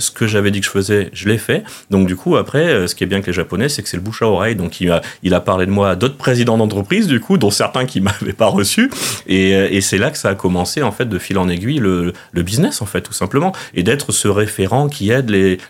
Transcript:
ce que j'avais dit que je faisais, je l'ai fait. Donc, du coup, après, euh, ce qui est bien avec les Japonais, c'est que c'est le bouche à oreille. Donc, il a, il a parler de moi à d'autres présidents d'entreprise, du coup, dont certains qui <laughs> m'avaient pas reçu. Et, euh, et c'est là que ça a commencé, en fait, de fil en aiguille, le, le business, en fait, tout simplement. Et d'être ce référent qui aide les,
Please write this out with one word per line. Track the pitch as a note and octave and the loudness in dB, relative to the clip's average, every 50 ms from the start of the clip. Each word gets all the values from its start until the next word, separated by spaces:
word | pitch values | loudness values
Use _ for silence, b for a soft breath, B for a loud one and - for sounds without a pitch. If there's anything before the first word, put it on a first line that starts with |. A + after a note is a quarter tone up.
ce | - - | -6 -6
que | - - A#2 | -4 -2 -2
j'avais | G#2+ G#2+ G#2 G2+ G2+ | 0 2 2 2 2
dit | G2+ G2+ | 0 0
que | F#2+ | -4
je | - | -2
faisais, | - G2+ F#2+ G2+ G#2 G2+ F#2+ - | -2 -2 0 2 0 0 0 -2
je | - - - G#2 | -6 -4 -2 0
l'ai | A2+ A2+ | 0 0
fait. | - - B2+ F3+ G#3+ B B B B B | 0 -2 -2 -2 -2 B B B B B
Donc, | G2+ F#2+ F#2+ F2+ | 2 2 2 2
du | F#2 | 0
coup, | F#2 - F3+ E3 | -2 0 0 2
après, | A2+ F#2+ - - C#3+ E3 | 2 0 0 0 0 2
euh, | F3 C#3 G2+ F2+ F2 | 2 2 2 0 -2
ce | - | -2
qui | - G2 | -4 -2
est | |
bien | F2 G2 G2 | -2 -2 -2
avec | F#2+ F#2 | -2 -2
les | |
Japonais, | F2 F2+ E2 - F2+ F2+ A#2+ D3 | -2 -2 -2 -2 -2 -2 -2 -2
c'est | - - F#2+ | -4 -6 -8
que | - | -6
c'est | - F2+ | -6 -6
le | |
bouche | F#2 A2 A2+ - | -6 -6 -4 -2
à | A#2 | 0
oreille. | A2 G2+ F2 G2 A2+ A#2 | 2 2 2 0 0 -2
Donc, | F#2+ F2 E2 - - | -2 -4 -6 -4 -2
il | F2+ F2 | 0 2
a, | E2+ E2 B B B B | 2 0 B B B B
il | - F2+ | 0 0
a | F2+ F2 - | 2 2 2
parler | G2+ G2 F#2 F#2 | 0 0 0 2
de | F#2+ | 2
moi | G2 G2+ G2+ G2 | 2 2 2 2
à | F2+ | 2
d'autres | F2+ A2+ C#3 C#3+ | 2 0 -2 -2
présidents | - - C#3 B2+ A#2+ A#2+ A#2 A2+ A2+ | -2 0 0 2 2 2 2 4 2
d'entreprise, | A2 G#2+ G#2 G2+ G2 - F3+ G#3+ A3+ | 2 2 0 -2 -2 0 0 0 2
du | E3+ C3+ A2+ | 2 2 0
coup, | - - G3 F3+ | 2 2 2 2
dont | A2+ G2+ | 2 2
certains | - - A2+ G2 - C3 B2+ | 2 0 -2 -2 0 -2 -4
qui | B2+ - G2 | -2 -2 -2
<laughs> | F#2+ | 0
m'avaient | G2 G2 - - - | 0 -2 -2 -6 -6
pas | G2 - A2+ G2+ | 0 2 2 2
reçu. | - F#2+ G2+ - - - A#3+ C#4 B B B B A2+ B B | 4 2 0 0 2 0 0 0 B B B B -6 B B
Et, | - F#2 F#2+ F#2+ F#2+ G2 | 0 2 2 4 4 4
euh, | G2 G2 F2 | 4 2 2
et | F#2 G2 | 2 0
c'est | G2 - - F#2+ | 0 0 0 0
là | A2 D#3 | 0 0
que | D3 - | -2 -2
ça | - G#2+ | -2 -2
a | G2 | -2
commencé, | G2+ - F#2 F2+ F2+ F2+ - - D#3 | 0 0 0 0 0 0 -2 -2 -2
en | C#3 G#2+ | -2 -2
fait, | - - C3 | -2 -4 -4
de | A2+ G2 F2 | -4 -4 -6
fil | - - G2 G2 | -4 -2 -2 0
en | F2+ F2+ | 0 0
aiguille, | F2 F2 G2 B2 D#3 D3 | -2 -2 -2 -2 -2 0
le, | A2 F#2+ F#2 F2+ F2 F2 F2 B B B | 0 0 0 0 0 -2 -4 B B B
le | B F2 | B -4
business, | E2+ F#2 G#2 B2 F3+ B3+ G3 - | -2 0 0 0 0 0 0 -4
en | A2+ | -8
fait, | G2 - F2+ | -4 -4 -6
tout | - - | -6 -4
simplement. | - - D3 - - C#3 E3+ F#3+ - B B B B | -6 -4 -4 0 0 0 0 0 -4 B B B B
Et | - | 0
d'être | - B2 C#3+ C#3+ - - | 2 2 2 0 0 -2
ce | G#2 - - G#2 | -2 0 0 2
référent | G2 G#2 G#2+ G2+ - - F#2+ F#2+ A2+ C3 D3 C#3+ | 2 2 0 0 0 -2 0 0 2 0 0 0
qui | - - G2+ G#2 | -2 -2 0 0
aide | A#2 C3+ C3+ A2+ | 2 2 2 2
les, | G2+ F#2+ F#2+ F#2+ F#2 F#2 B | 2 4 4 4 2 0 B